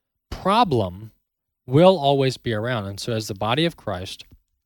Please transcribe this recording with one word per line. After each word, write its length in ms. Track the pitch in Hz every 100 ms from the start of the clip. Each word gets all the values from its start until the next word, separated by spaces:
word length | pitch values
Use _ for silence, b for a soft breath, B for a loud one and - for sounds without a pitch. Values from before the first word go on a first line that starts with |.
| _ _ -
problem 800 | - 185 220 214 123 92 90 110 _ _ _ _ _ 127
will 320 | 139 185 180
always 400 | 139 139 135 -
be 160 | 120
around. 320 | 107 120 120 98
And 120 | 98
so 140 | -
as 160 | 110 110
the 60 |
body 320 | 101 107 135 165
of 100 | -
Christ, 480 | - 90 95 - - - _ _